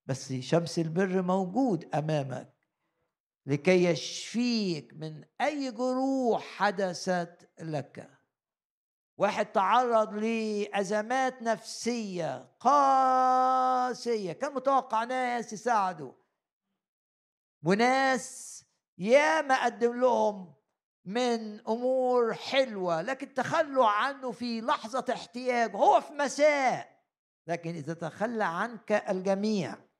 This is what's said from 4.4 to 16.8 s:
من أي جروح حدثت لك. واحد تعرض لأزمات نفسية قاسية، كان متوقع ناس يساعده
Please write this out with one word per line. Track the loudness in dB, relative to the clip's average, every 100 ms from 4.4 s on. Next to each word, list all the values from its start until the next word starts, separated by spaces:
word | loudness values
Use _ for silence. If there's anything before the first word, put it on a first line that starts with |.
| 0 0 -2 -4 -8
من | -12 -12 -12 -16 -4
أي | -4 -2 -6
جروح | -4 -2 0 0 0 2 0
حدثت | -4 -2 0 0 -4 -4 -2 -2 -2 -10 -20 -14
لك. | -8 -6 -8 -14 -20 _ _ _ _ _ _ _ _ _ _ -2
واحد | 0 0 0
تعرض | 2 4 4 4 2 2
لأزمات | -2 -2 0 -2 -2 -2 -2 -2 -2 0 0 0 -2
نفسية | -4 -4 -6 -6 -4 -4 -4 -4 -6 -6 -12 _
قاسية، | 4 6 6 4 4 4 4 4 4 2 2 0 -2 -4 -2 -2 -2
كان | -4 -6
متوقع | -2 2 2 2 -2
ناس | -2 -2 -2 -2 -6
يساعده | -6 0 2 2 -4 -12 -16 _ _ _ _ _ _